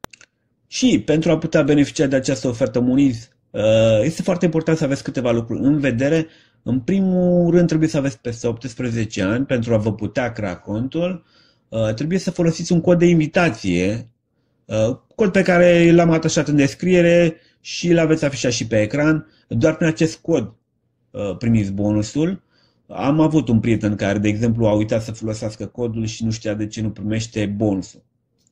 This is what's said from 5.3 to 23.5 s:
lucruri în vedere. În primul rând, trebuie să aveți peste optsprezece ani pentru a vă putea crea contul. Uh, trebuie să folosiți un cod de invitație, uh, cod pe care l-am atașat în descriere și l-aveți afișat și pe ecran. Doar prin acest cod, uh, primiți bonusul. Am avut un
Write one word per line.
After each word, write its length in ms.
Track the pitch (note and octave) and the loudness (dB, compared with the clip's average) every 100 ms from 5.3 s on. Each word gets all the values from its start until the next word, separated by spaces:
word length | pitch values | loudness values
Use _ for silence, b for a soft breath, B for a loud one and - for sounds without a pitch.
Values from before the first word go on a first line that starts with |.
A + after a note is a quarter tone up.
lucruri 340 | A#2 A#2 G2 | -2 -2 -2
în 140 | B2+ D3+ | 0 2
vedere. 480 | C#3 A#2 C#3 D#3+ D#3+ b b b | 0 0 0 0 -2 b b b
În 180 | - B2+ | -4 -4
primul 680 | A#2+ G3 F#3+ F3+ F3+ F3 E3+ | 0 0 2 2 2 2 4
rând, 160 | F3 E3+ | 4 4
trebuie 220 | D#3 D#3 | 2 0
să 80 | D#3 | 0
aveți 240 | C3+ - | -4 -6
peste 260 | A#2+ A#2 A#2+ | -10 -6 -4
optsprezece 760 | A#2 C3 - B2 A2+ G#2+ - | -4 -10 -8 -4 -4 -4 -2
ani 220 | F#2+ A#2 | -2 -2
pentru 300 | C#3 B2+ A2+ | -2 -2 0
a 20 | A2 | 0
vă 180 | G#2+ | 0
putea 380 | G2 G2+ - A#2+ | -4 -6 -4 -4
crea 240 | A#2 G2+ F2 | -4 -8 -8
contul. 680 | F#2+ G#2+ C3 D#3+ F3+ F3+ b b b b _ | -8 -6 -4 -4 -4 -6 b b b b _
Uh, 260 | A2+ A2 | -4 -2
trebuie 240 | A2 D3 F#3 | -2 -2 -2
să 120 | F#3 | -4
folosiți 420 | F3 E3+ D#3+ E3+ | 0 0 0 0
un 80 | F3 | 0
cod 180 | F3 F3 | 2 4
de 80 | F3 | 4
invitație, 1040 | E3+ D3+ F#3+ E3+ - G2 F2 F#2 A#2 A2+ _ _ _ _ _ | 4 2 2 0 0 -2 0 0 -4 -10 _ _ _ _ _
uh, 320 | - A2 A2 C3 _ | -8 -2 -2 -4 _
cod 160 | - G#3 | -2 0
pe 120 | F#3+ | 2
care 500 | F#3 F3 F3 F3 E3+ | 2 4 6 6 6
l-am 180 | E3+ E3+ | 6 6
atașat 380 | D#3+ D#3+ - D3+ | 2 0 -2 0
în 80 | D3 | 2
descriere 800 | C#3 - F3+ F3+ E3+ E3+ E3 E3 b b | 2 0 0 4 6 4 2 -2 b b
și 320 | - - E3+ | -14 -6 0
l-aveți 320 | E3+ D#3+ D#3+ | 2 4 2
afișat 280 | C#3+ B2 C3 | 0 -2 -2
și 140 | A#2 A2+ | -2 -2
pe 140 | A2 | 0
ecran. 460 | G#2+ C#3+ D3+ D#3 - b b | 0 0 0 0 -4 b b
Doar 280 | A2+ D#3 D#3 | 0 0 2
prin 120 | E3 | -2
acest 280 | D#3+ D#3+ - | 0 -2 -2
cod, 380 | - D#3+ G2+ - _ _ _ _ _ | -2 -2 -2 -12 _ _ _ _ _
uh, 260 | G2+ G2+ F2+ | -10 -8 -6
primiți 360 | A#2 A2+ G2 | 0 0 0
bonusul. 680 | G2 G#2 G#2+ G#2 C#3+ E3 F#3+ _ _ _ _ _ | -2 -2 -2 -2 -4 -4 -4 _ _ _ _ _
Am 340 | - B2 D#3 | -6 -2 2
avut 280 | D#3 D#3 | 2 2
un 120 | A#2+ | 2